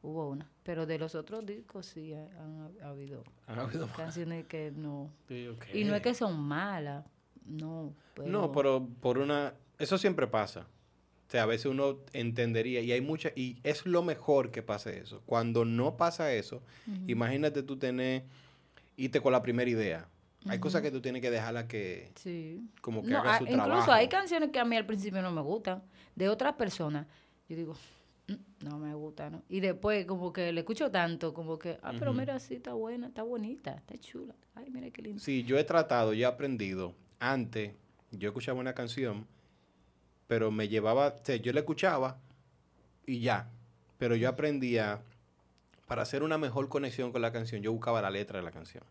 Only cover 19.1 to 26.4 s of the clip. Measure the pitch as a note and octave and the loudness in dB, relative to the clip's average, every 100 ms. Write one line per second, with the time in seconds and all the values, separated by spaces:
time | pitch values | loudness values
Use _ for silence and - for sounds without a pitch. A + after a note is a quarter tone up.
19.1 | D3 C3+ B2+ A#2+ A#2+ B2 A2+ G#2 E2 E2+ | 4 6 6 4 2 2 2 2 -2 -6
20.1 | _ _ _ G3 F#3 F#3 F3+ D3 C3 B2+ | _ _ _ -4 -2 0 0 0 -2 -4
21.1 | B2+ B2 A#2 A2+ A#2 A#2 A2+ F#2+ F2+ F2+ | -2 0 0 0 -4 -4 -4 -4 -6 -12
22.1 | - F#3 E3+ D#3+ F3 A3+ - - A3 G#3+ | -14 -8 -8 -8 -10 -14 -10 -6 -4 0
23.1 | C#4 - A3+ - B3+ - - G4 A3+ B3+ | 2 4 4 4 4 4 6 8 8 8
24.1 | F#4+ F#4+ E4 D4+ C4+ A#3 A3+ G#3 G#3+ G3+ | 2 2 0 2 2 2 2 0 -4 -2
25.1 | F#3+ F#3 E3 C#3 G#3 F#3+ F#3 - - - | -2 -2 -2 -2 -2 -2 -6 -8 -20 -18
26.1 | - F#3+ G#3+ | 0 2 4